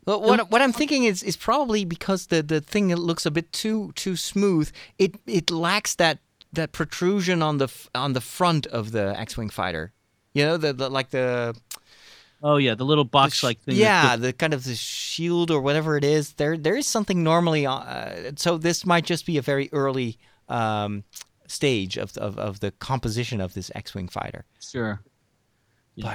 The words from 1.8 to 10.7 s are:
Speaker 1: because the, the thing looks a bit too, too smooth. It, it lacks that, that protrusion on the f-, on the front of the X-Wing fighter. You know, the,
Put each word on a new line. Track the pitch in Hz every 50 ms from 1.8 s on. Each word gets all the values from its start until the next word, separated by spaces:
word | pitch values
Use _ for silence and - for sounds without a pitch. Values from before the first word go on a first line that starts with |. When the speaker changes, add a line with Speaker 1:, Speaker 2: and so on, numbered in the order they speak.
| 196
Speaker 1:
because | 170 170 - - - 196 180 - -
the, | 170 160
the | 151 147 160 151
thing | 151 - - 208 202 185 170
looks | 170 170 170 170 - -
a | 165
bit | 147 170 165 -
too, | - - - 220 220 214 202 170 -
too | - - 190 185
smooth. | 160 - - - 196 202 202 180 156 151 - - - - - _ -
It, | 190 185 - - -
it | - 220 175 160 -
lacks | 175 160 170 170 196 214 - - -
that, | - 170 160 147 - _ _ _ _ - - -
that | 165 160 -
protrusion | - - 160 - - - 180 180 202 202 175 180 180 165
on | 160 156 151 139
the | 135
f-, | 120 - - - - -
on | 127 135 143 127
the | 127
front | - - - - 180 175 165 151 123 -
of | - 117 104 110
the | 117 110 101 98 101 -
X-Wing | 113 - - 123 110 101
fighter. | - - 92 92 82 80 82 - _ _ _ _ _ _ _ _
You | - 143 147
know, | 156 170
the, | 165 156 147